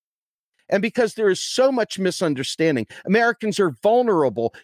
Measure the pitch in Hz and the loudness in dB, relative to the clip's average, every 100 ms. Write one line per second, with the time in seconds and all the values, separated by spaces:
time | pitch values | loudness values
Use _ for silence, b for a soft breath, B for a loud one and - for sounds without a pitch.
0 | _ _ _ _ _ _ - 202 226 - | _ _ _ _ _ _ -4 -2 0 0
1 | 226 - 208 170 - - 262 262 - - | -2 0 0 0 -2 0 2 2 -4 -2
2 | 185 - 170 131 131 - 160 131 107 B | -4 -2 -2 -2 -6 -2 0 0 -4 B
3 | - 214 233 233 214 190 185 123 208 240 | -2 2 2 0 -4 0 0 0 2 2
4 | 240 180 135 107 113 B | 2 2 0 0 -4 B